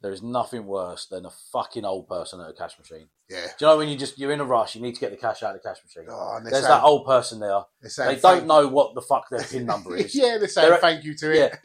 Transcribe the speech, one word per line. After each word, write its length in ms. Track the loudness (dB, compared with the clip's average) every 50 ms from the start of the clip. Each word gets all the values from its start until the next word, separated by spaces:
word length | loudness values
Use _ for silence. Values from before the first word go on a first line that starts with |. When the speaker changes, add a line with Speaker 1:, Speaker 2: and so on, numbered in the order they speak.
Speaker 1:
there 100 | -12 -12
is 100 | -12 -10
nothing 440 | -10 -6 -6 -6 -6 -6 -8 -12 -10
worse 400 | -8 -8 -8 -8 -8 -10 -14 -16
than 180 | -14 -14 -16 -16
a 40 | -16
fucking 560 | -20 -20 -18 -10 -8 -8 -8 -8 -10 -10 -8
old 200 | -8 -8 -8 -8 _
person 320 | -10 -10 -10 -12 -14 -18
at 80 | -18 -18
a 40 | -16
cash 240 | -16 -16 -16 -16
machine. 300 | _ _ _ -20 -20 -20 _ _ _ _ _
Speaker 2:
Yeah. 160 | -14 -12 -12
Speaker 1:
Do 40 | -12 -8 2
you 60 | 4
know 100 | 6 6
when 100 | 6 2
you 80 | -2 -6
just, 200 | -6 -8 -10 -8 -8
you're 140 | -6 -4 -4
in 80 | -4
a 40 | -2
rush, 300 | 0 0 0 0 -2 -6
you 60 | -10
need 140 | -10 -10 -8
to 40 | -8
get 120 | -8 -8
the 60 | -8
cash 260 | -6 -6 -6 -6 -6 -8
out 120 | -10 -10
of 60 | -10
the 40 | -14 -14
cash 120 | -14 -14
machine? 280 | _ _ _ -20 -20 -16
Speaker 2:
Oh, 240 | -12 -10 -10 -10 -10
and 100 | -10 -6
they're 60 | -4
Speaker 1:
There's 140 | -2 0 4
Speaker 2:
saying, 120 | 4 4
Speaker 1:
that 60 | 6 8
old 220 | 6 6 4 4
person 340 | 2 2 2 2 0 -8 -6
there. 220 | -4 -2 -2 -2 -2 -6 _ _
Speaker 2:
they're 100 | -20 -16
saying 260 | -8 -4 -2 -2 0
Speaker 1:
They 60 | 6
don't 140 | 6 6 6 6
Speaker 2:
thank 80 | 2
Speaker 1:
know 200 | 4 4 4 4
what 280 | 4 2 2 2 2 -2
the 60 | -10
fuck 280 | -2 -2 -2 -2 -2 -6
their 140 | -8 -8 -8
pin 220 | -8 -8 -8 -4
number 300 | -4 -6 -6 -6 -8 -6
Speaker 2:
<laughs> 0 |
Speaker 1:
is. 180 | -6 -6 -4 0
Speaker 2:
Yeah, 240 | 0 0 2 2 0
they're 100 | -2 -2
saying 220 | 2 4 6 6
Speaker 1:
They're, 80 | 6 6
Speaker 2:
thank 260 | 4 2 2 0 -6
you 100 | -12 -10
to 180 | -6 -2 0 2
Speaker 1:
yeah, 100 | 4 2
Speaker 2:
it. 140 | 2 0 -8